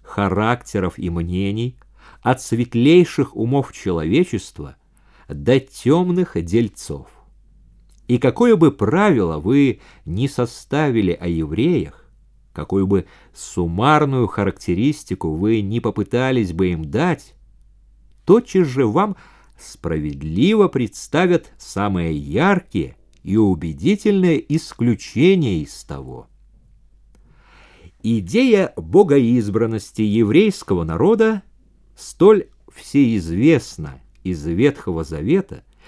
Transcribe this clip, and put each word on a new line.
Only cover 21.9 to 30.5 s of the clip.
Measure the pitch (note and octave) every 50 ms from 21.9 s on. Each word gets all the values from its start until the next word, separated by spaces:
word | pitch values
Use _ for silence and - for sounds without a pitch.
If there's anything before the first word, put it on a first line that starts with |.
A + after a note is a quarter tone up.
| G2 F2+ E2+ E2 D#2 D2
яркие | C#2+ C#2 D2 G#2 D#3 F#3+ G3+ - - _ - F#2 D2 - - _ _ _ _ _ _
и | - F#2+ A2
убедительные | A2 G2+ F#2 D#2+ D#2+ E2 D#2 C2+ E2 D3+ G#3 G3+ - A3 G3+ G3 F#3 F3 D#3+ - - _ D3
исключения | D#3 - - - - A#2+ A#2+ A#2 - - - - G#2+ C#3+ F3+ G3 F#3 D#3 A#2+ F#2+ D#2+
из | D2+ - - - -
того. | - C#2+ C2+ C2+ B1+ B1+ A#1+ A1+ _ _ _ _ _ _ _ _ _ _ _ _ _ _ _ _ _ _ _ _ _ _ _ _ _ _ _ - _ _ _ - - _ _ _
Идея | A2 A#2 A2 F#2+ E2 A#2 A3+ C4 C4 A3+ G3 F#3 - -
богоизбранности | - D#2+ D#2+ - F3+ G#3 F3 C#3+ C#3 B2 A2+ A#2+ B2 A2 G#2 F#2 A2 A#2 A2+ A2+ G#2+ - - - -
еврейского | A2 G#2+ G2+ A2+ A2+ G2+ G#2+ D#3+ G#3+ G#3+